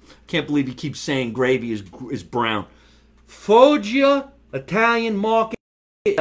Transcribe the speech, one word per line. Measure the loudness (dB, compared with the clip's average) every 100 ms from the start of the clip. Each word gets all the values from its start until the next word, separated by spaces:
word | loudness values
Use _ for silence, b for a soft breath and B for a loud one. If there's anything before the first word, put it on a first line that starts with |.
| b b -8
can't | -6 -2
believe | -2 -2
he |
keeps | -6 -10 -8
saying | -4 -4 -4
gravy | -2 0 0 -2
is, | -8 -10 -16 -10
is | -10
brown. | -6 -4 -2 -2 -6 b b b b b _
Foggia | -8 4 8 8 6 0 0 2 2 -2 -16 _
Italian | -10 -4 0 0 0 -2 -2
Market | 0 0 -2 -8 _ _ _ _ -4 -2